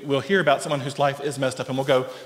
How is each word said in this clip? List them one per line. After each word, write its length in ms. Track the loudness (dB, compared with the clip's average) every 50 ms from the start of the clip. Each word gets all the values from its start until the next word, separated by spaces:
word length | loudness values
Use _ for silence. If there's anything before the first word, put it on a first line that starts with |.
| -4
we'll 160 | -2 -2 0
hear 180 | 0 2 2 4
about 240 | 4 4 4 4 2
someone 160 | -2 -4 -4
whose 220 | -4 -6 -2 0
life 200 | 0 0 0 -2
is 160 | -4 -6 -4
messed 220 | -2 -2 -2 -2 -4
up 100 | -6 -4
and 80 | -4
we'll 80 | -2 2
go, 220 | 4 4 2 2 0 -6 -12 -16